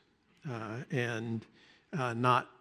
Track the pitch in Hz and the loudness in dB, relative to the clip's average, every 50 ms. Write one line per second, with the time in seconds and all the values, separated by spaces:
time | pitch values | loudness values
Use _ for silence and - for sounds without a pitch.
0 | _ _ _ _ _ _ _ _ - 156 120 113 110 110 110 127 156 - - 131 | _ _ _ _ _ _ _ _ -12 -10 -8 -8 -8 -8 -8 -8 -8 -4 -2 -2
1 | 120 117 120 110 113 117 113 113 - - - - - - - - _ - - 160 | -2 -2 -2 -4 -4 -4 -4 -6 -6 -10 -18 -20 -20 -20 -20 -20 _ -8 -4 -2
2 | 127 120 117 117 123 127 123 127 - - - - | -2 -2 0 2 6 6 6 6 4 0 -10 -14